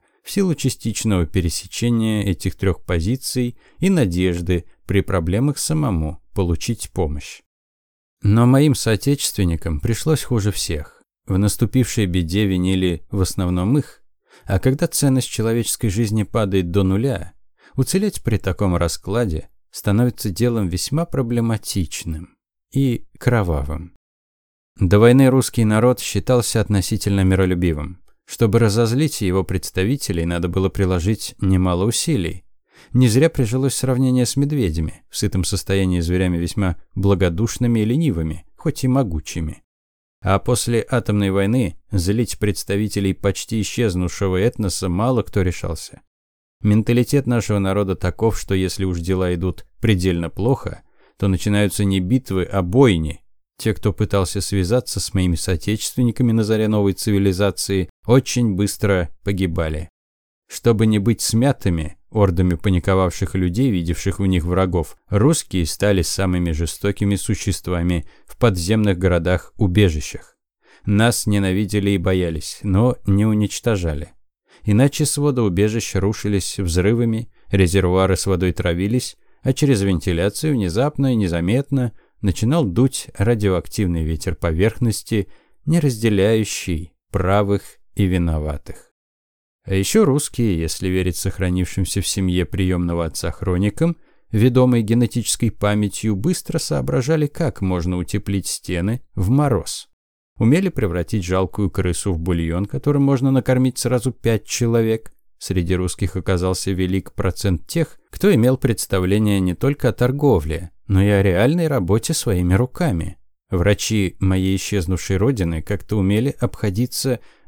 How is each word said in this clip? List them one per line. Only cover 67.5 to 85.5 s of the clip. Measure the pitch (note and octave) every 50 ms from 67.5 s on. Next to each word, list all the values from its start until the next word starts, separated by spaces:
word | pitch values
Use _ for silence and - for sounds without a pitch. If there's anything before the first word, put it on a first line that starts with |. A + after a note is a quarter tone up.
| F#2 - - - F2+ F2 E2+ F2 F2+ E2+ D#2+ - - - -
в | - - -
подземных | - A#2 G2 F2+ E2+ F2 A2 A2 G#2+ G#2 F#2+ E2+
городах-убежищах. | F2+ F#2 F2 F2 E2 F2 F2+ F2 - - - - A2+ F#2+ F2 G#2 G#2 F#2 D#2 D2+ D2 - - - - - _ _ _ _ _ _ _ _ _ _ -
Нас | - G#2 G2+ A2 A#2+ A#2 - - -
ненавидели | G#2 G2+ G2 F#2+ F#2 G2 G#2+ F#2+ G2+ G#2 G2 G2+
и | G2+ F#2+
боялись, | E2+ G2 F#2+ F#2 F2+ E2+ E2 D#2 D#2 - - - -
но | G#2 F#2+ F#2+ A2+ B2+ A#2+ - -
не | - G2 G2 G#2
уничтожали. | A2 G#2+ G#2+ G#2+ G2 - - - A#2+ A2+ G2 F2 E2 D2+ C#2+ D2 - - - _ _ _ _ _ _ _ _ -
Иначе | G#2+ G2+ G#2+ C3 C#3+ - - D#3
своды | C3+ - C#3+ C#3+ D3 C3+ B2
убежищ | A#2 G2+ F2 F2+ G2+ G#2+ G#2+ A#2 - - -
рушились | G2 F#2+ G2+ A2+ - - G#2 G#2 G2 F#2 - - -
взрывами, | G2+ F2 D#2+ F2+ F2+ G2+ A#2 A#2 A#2+ A#2 A2 A2+ A#2 - - _ - -
резервуары | - G2 F#2+ F2 D#2+ G2 F2 F2+ F2+ F#2+ F#2+ F#2+ F#2+
с | F2 -
водой | G2 F#2+ E2+ F#2 F#2 E2
травились, | - - F2+ E2+ F2 F#2+ G2+ A2+ B2+ - - - _ _ _ _ _ -
а | - C3
через | - - C#3 C3+ G2+
вентиляцию | G2 G2 F#2+ E2 - G2 F2 E2 F2 G#2 - - - D#3 D3+
внезапно | B2 G2+ F2+ E2 G#2 C3 D3 - - C#3 C3+ B2+
и |
незаметно | A2+ G#2 F2 E2 E2+ E2+ F2+ A2 C3 C#3+ - C#3 C3+ B2+ A#2 - - _ _ _ _
начинал | - G2+ F#2 - G#2+ A2+ D3 E3+ D3+
дуть | G2+ E2+ F#2 B2+ C3+ - - - - - -
радиоактивный | G2+ A2 A#2+ G#2+ G2+ G2 F#2 F2 D#2+ - - - G#2+ F2+ F2 E2 D#2+
ветер | D#2+ D#2+ D2+ - - E2
поверхности, | - - E2+ D#2+ D#2+ F#2+ A2 - - B2 A#2 G#2 - - - A#2 G#2+ F#2+ - - - _ _